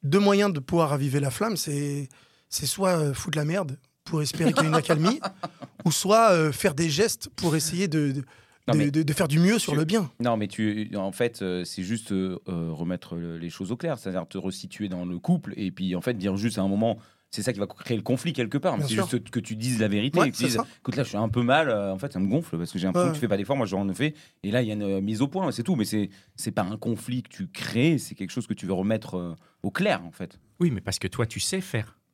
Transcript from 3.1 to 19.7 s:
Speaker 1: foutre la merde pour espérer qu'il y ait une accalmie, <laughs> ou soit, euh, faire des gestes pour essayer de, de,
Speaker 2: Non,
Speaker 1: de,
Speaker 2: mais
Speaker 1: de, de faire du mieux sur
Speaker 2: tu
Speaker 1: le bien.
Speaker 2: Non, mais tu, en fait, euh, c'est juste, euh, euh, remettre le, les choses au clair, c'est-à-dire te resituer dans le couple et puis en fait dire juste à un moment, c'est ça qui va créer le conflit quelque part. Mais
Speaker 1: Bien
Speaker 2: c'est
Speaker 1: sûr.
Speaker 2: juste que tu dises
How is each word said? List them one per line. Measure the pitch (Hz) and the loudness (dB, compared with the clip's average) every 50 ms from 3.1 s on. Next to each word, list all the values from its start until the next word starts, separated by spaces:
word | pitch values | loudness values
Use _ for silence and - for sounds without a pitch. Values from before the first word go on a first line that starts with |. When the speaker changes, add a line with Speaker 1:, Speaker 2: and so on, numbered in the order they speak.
| 135 | 0
Speaker 1:
foutre | - - - 147 | -2 -4 -4 -2
la | 156 147 | 0 0
merde | 151 165 196 190 143 131 - _ _ _ _ _ | 0 0 0 -2 -2 -6 -10 _ _ _ _ _
pour | - - 156 151 | -4 -2 -2 0
espérer | 139 - 151 170 - 156 | -2 0 2 2 4 4
qu'il | - 156 | 4 4
y | |
ait | 156 | 4
une | 156 | 4
accalmie, | 160 151 - 170 151 156 185 240 320 - 196 - - - 160 - | 2 4 4 2 4 4 2 2 2 -2 -8 -8 -8 -12 -12 -12
<laughs> | _ - - _ _ - | _ -18 -18 _ _ 0
ou | 170 | 2
soit, | 151 - - 185 165 220 233 220 | 2 2 4 4 6 8 8 8
euh, | 190 170 160 156 135 | 8 6 6 2 2
faire | - - 196 151 | 2 2 0 2
des | 135 170 165 | 2 0 0
gestes | 147 147 208 233 - - - - _ | 2 2 2 2 0 -4 -8 -14 _
pour | - - 170 156 | -2 0 2 2
essayer | 160 151 160 160 175 196 190 | 2 0 0 -2 0 0 2
de, | 151 160 147 143 135 | 2 2 2 2 0
de, | 139 135 - - - - _ _ _ _ - | -2 -6 -8 -14 -20 -20 _ _ _ _ 2
Speaker 2:
Non, | - | 2
Speaker 1:
de, | 151 | 4
Speaker 2:
mais | 147 147 139 | 4 4 2
Speaker 1:
de, | 156 160 | 2 2
de | 147 151 | 2 2
faire | - 185 | 2 2
du | 123 143 160 | 2 4 6
mieux | 170 185 220 233 | 6 6 6 4
sur | - - 147 | 2 2 2
Speaker 2:
tu | 143 | 2
Speaker 1:
le | 160 | 2
bien. | 156 190 226 190 135 - _ | 4 2 2 2 0 -4 _
Speaker 2:
Non, | 117 123 117 | 0 0 2
mais | 110 104 | 2 0
tu, | 98 - - 110 107 104 107 107 101 - | -4 -2 0 0 0 0 -2 -4 -4 -4
en | 104 95 98 | -4 -4 -4
fait, | 92 - 120 120 117 - 101 | -2 0 -2 -2 0 -2 -4
euh, | 92 90 90 90 | -2 -2 -2 -4
c'est | 85 - - 92 | -4 -6 -6 -4
juste, | 90 110 113 - - 101 | -4 -4 -6 -4 -2 -2
euh, | 95 92 95 92 - _ - | 0 0 0 -4 -6 _ -6
euh, | 92 85 82 80 | -4 -4 -4 -4
remettre | 80 76 85 85 90 87 - - 85 | -4 -4 -4 -4 -4 -6 -6 -8 -8
le, | 85 85 85 82 82 | -8 -8 -8 -8 -8
les | 82 85 | -8 -10
choses | 82 - 98 90 113 | -8 -8 -6 -6 -6
au | |
clair, | 120 - 165 151 117 | -6 -4 -4 -4 -4
c'est-à-dire | - 95 92 92 85 - | -6 -6 -6 -6 -6 -6
te | - 95 | -8 -6
resituer | - 95 92 - - 92 - - 104 101 | -6 -6 -6 -6 -10 -14 -8 -6 -6 -6
dans | 90 90 87 | -4 -6 -6
le | 87 87 87 | -6 -6 -6
couple | - - 175 170 - - - | 0 2 0 2 0 -6 -8
et | - 104 95 - | -4 -4 -4 -4
puis | - 90 92 87 | -4 -4 -2 -2
en | 90 | -2
fait | 85 - 123 | -2 -2 -2
dire | 107 92 101 95 | 0 0 -2 -2
juste | 98 104 117 104 104 | 0 -2 -2 -2 0
à | 95 | 0
un | 95 | 0
moment, | 98 101 110 117 113 110 - - _ _ _ _ | 2 2 2 0 0 -2 -6 -20 _ _ _ _
c'est | - - 101 | -8 -4 -4
ça | 127 123 | -4 -2
qui | 98 | -2
va | 101 | -4
créer | - - - - - 123 | -6 -6 -14 -6 -4 -4
le | 107 117 | -4 0
conflit | - 123 135 - 170 156 | -2 -2 -2 -2 -4 -2
quelque | - 123 101 95 | -2 -4 -2 -2
part. | 143 151 185 147 | -2 0 0 -2
Mais | 113 | 0
Speaker 1:
Bien | 151 135 | -2 -2
Speaker 2:
c'est | 113 | 0
Speaker 1:
sûr. | 107 98 - | 0 0 0
Speaker 2:
juste | 123 120 113 - | -2 -4 -4 -2
que | - 123 | -6 -6
tu | - - 113 | -4 -4 -6
dises | 110 110 127 | -4 -2 -2